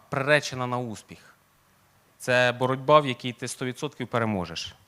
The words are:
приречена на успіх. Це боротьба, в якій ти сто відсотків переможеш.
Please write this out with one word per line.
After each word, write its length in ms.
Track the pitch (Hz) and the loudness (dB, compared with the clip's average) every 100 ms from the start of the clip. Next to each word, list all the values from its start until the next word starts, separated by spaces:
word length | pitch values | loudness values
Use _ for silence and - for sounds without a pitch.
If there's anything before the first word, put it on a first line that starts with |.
| - | -6
приречена 580 | 131 135 147 - 131 123 | -2 2 2 2 -4 -4
на 120 | 123 | -4
успіх. 560 | 123 101 - - - _ _ _ _ _ _ _ _ _ | -4 -10 -14 -20 -20 _ _ _ _ _ _ _ _ _
Це 340 | - 123 123 | 0 4 4
боротьба, 480 | 120 127 131 135 151 | 2 0 0 4 6
в 60 | 143 | 6
якій 260 | 123 127 | -2 -6
ти 160 | 117 123 | -8 -10
сто 160 | - | -8
відсотків 440 | 127 123 147 - 120 | -8 -6 -8 -8 -4
переможеш. 680 | 123 110 101 82 82 - - | -2 0 -2 -4 -8 -12 -16